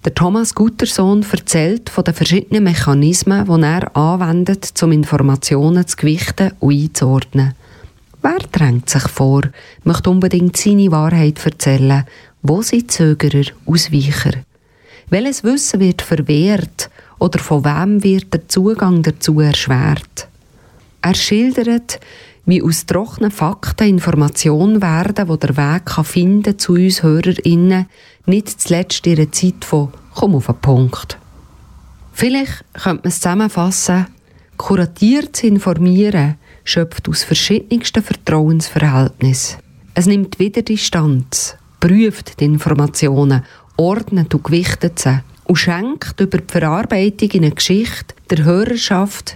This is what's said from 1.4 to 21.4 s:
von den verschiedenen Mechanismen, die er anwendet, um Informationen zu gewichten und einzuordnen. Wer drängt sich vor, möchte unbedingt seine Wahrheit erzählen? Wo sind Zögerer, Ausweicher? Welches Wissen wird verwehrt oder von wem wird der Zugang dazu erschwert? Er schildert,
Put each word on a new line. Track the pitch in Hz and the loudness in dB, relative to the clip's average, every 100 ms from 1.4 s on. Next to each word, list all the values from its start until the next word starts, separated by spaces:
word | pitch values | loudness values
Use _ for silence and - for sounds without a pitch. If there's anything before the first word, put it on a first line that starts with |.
| - 165 156 226 - | -2 0 0 -2 -4
von | - 175 | -4 -2
den | |
verschiedenen | 160 160 180 - 214 | -2 0 0 0 0
Mechanismen, | 196 165 143 139 147 175 - 196 | 2 2 2 4 4 2 2 0
die | 202 165 151 | 2 2 2
er | 170 - - | 0 -2 0
anwendet, | 156 180 175 170 180 196 - - | 0 0 0 0 0 -2 -4 -2
um | 165 | 2
Informationen | 156 147 147 139 135 - 143 151 175 175 | 2 2 0 2 0 0 0 2 2 0
zu | - | -2
gewichten | 151 160 - - 190 - | -2 -2 -4 -2 -2 0
und | 135 | 0
einzuordnen. | 143 151 - 131 131 - 139 135 131 - - - _ _ - | 2 0 -2 0 0 0 0 0 -2 -16 -20 -20 _ _ -6
Wer | 269 359 - | -4 -4 -4
drängt | - 147 120 - | -2 0 0 -2
sich | - - | -4 -4
vor, | - 135 139 143 - - - | -2 2 2 0 -6 -20 -6
möchte | - 170 - | -2 0 0
unbedingt | 185 180 180 180 - | 2 2 2 0 0
seine | 208 202 196 | 2 4 4
Wahrheit | 160 156 170 151 151 - | 2 2 2 2 0 -4
erzählen? | - - 135 135 139 131 - - _ | -2 0 2 2 2 -2 -10 -20 _
Wo | 143 165 | -2 0
sind | 233 233 233 | 0 -2 -2
Zögerer, | - 160 147 151 143 143 - - | 0 2 2 0 0 -2 -6 -2
Ausweicher? | 160 - 147 139 143 - 127 - _ _ _ _ - - | -2 0 0 0 -2 -2 -4 -8 _ _ _ _ -20 -4
Welches | 190 262 262 214 | -2 -2 -2 -2
Wissen | 277 - 196 | -2 -2 0
wird | 185 170 | 0 0
verwehrt | - 160 143 147 180 208 - - - - - - | -2 -4 0 2 2 0 -2 -10 -14 -14 -20 -4
oder | 175 - | -2 -2
von | - 151 | 0 0
wem | 131 147 185 208 | 0 -2 0 2
wird | 196 190 190 | 2 0 0
der | 165 - | -6 -4
Zugang | - 190 220 190 175 | 0 0 2 2 2
dazu | 160 156 - 156 | 2 -2 0 2
erschwert? | 151 143 - 131 151 151 - - - _ _ _ _ - _ _ | 2 0 0 0 0 -2 -6 -18 -18 _ _ _ _ -20 _ _
Er | 170 185 | -2 -2
schildert, | - 208 | 0 0